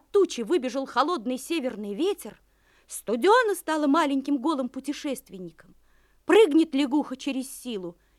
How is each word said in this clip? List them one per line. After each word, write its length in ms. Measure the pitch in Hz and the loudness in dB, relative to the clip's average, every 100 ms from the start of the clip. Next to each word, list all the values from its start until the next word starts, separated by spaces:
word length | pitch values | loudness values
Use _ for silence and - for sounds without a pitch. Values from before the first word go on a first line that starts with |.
| _ | _
тучи 300 | 403 370 - | 2 2 0
выбежал 460 | 220 339 247 262 262 | 0 0 0 -4 -2
холодный 520 | 247 302 349 214 254 | 0 2 0 -4 -6
северный 560 | - 330 247 208 208 | -4 -4 -4 -6 -8
ветер. 460 | 202 370 - 220 - _ _ _ _ - | -2 -2 -2 -8 -18 _ _ _ _ -16
Студено 680 | - - 233 359 494 440 | -10 -4 0 4 4 4
стало 320 | 370 - 311 294 | -2 -2 0 2
маленьким 520 | 311 294 277 277 285 | 2 2 0 -2 -2
голым 300 | 294 277 247 | 0 -2 -4
путешественником. 1040 | 269 294 285 294 240 - 190 170 - - _ _ _ _ _ | -8 -10 -8 -6 -8 -10 -16 -16 -18 -20 _ _ _ _ _
Прыгнет 500 | - 403 392 311 330 | 4 6 6 6 2
лягуха 420 | 269 277 302 - 254 | 0 0 0 -2 -6
через 340 | 277 269 254 | -6 -6 -8
силу 460 | - 254 208 175 - _ | -12 -10 -8 -10 -14 _